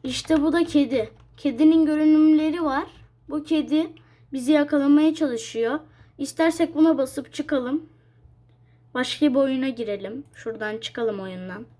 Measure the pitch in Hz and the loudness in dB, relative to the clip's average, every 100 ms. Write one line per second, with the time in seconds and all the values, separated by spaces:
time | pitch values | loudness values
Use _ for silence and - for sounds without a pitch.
0 | 262 247 - 311 302 330 330 294 254 262 | -8 -8 0 2 2 0 2 2 2 -2
1 | 214 - _ - 285 233 311 320 311 302 | -4 -12 _ -6 -6 4 4 6 2 2
2 | 311 311 311 311 311 339 311 269 - - | 4 6 6 4 2 -2 -2 -4 -6 -16
3 | - _ - 294 294 311 240 302 320 - | -20 _ -10 -10 -2 -2 0 -2 -2 -8
4 | _ _ _ 269 247 302 294 294 277 294 | _ _ _ -6 2 2 4 2 4 4
5 | 311 311 302 233 226 226 233 302 - _ | 4 0 -4 -4 -8 -4 -2 -4 -10 _
6 | - - 277 - 330 330 330 302 320 277 | -20 -12 -10 0 0 2 -2 4 4 4
7 | 262 - - - 294 277 247 302 320 _ | -2 -6 -10 -12 -4 -4 -2 -6 -8 _
8 | _ _ _ _ _ _ _ _ _ 247 | _ _ _ _ _ _ _ _ _ -6
9 | 262 - 294 262 269 262 269 240 220 202 | -6 0 2 2 0 0 -4 -6 -6 -6
10 | 196 254 - - 226 220 214 220 - - | -8 -12 -16 -12 -12 -8 -8 -8 -10 -6
11 | 226 202 190 185 185 185 247 | -6 -6 -10 -12 -12 -14 -18